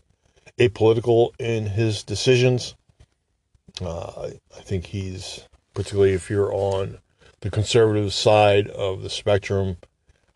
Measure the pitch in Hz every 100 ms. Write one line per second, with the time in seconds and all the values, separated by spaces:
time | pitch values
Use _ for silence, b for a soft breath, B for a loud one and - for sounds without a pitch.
0 | _ _ b b b - 120 - 110 113
1 | 113 117 120 - 117 113 104 98 113 107
2 | - 104 131 127 127 123 - - _ _
3 | _ _ _ _ _ _ _ - 90 85
4 | - - - - _ - - 95 85 101
5 | 92 92 - - - _ _ - 98 101
6 | 98 95 - 104 101 98 98 95 101 -
7 | _ b b b 98 107 101 120 110 107
8 | 101 - 113 107 104 101 101 - 98 98
9 | 98 - - 101 - 98 95 90 _ _
10 | _ _ _